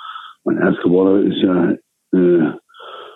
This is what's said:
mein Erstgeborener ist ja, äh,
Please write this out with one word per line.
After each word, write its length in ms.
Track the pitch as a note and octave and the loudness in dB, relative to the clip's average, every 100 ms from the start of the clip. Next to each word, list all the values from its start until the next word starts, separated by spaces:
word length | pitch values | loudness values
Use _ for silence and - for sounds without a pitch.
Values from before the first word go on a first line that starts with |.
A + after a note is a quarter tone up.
| - - - - | -18 -18 -20 -10
mein 120 | - E2 | -6 -2
Erstgeborener 640 | F#2 - F#2 F2+ F#2+ G2+ F#2+ | 0 0 0 2 2 2 0
ist 120 | - | 0
ja, 300 | G2 F#2 E2+ - _ _ _ | 0 0 0 -2 _ _ _
äh, 400 | F#2 F2 F2 D#2 - - - - - - | 0 2 2 0 -4 -16 -20 -20 -20 -20